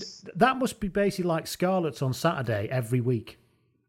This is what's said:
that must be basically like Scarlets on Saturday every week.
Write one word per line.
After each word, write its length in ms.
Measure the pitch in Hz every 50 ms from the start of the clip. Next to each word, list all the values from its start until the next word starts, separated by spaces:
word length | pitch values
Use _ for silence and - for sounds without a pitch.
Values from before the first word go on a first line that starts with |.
| 190 - - - - - -
that 220 | 165 214 262 262
must 240 | 262 262 240 - -
be 80 | 208 190
basically 400 | - 202 202 196 190 - 175 180
like 180 | 160 160 156
Scarlets 540 | - - - 180 180 190 185 170 151 - -
on 120 | 143 131 123
Saturday 540 | - - 165 139 143 123 113 110 101 104 113
every 300 | 131 131 120 110 127 127
week. 400 | 113 127 127 110 - - - _ _ _ _ _ _ _ _ _ _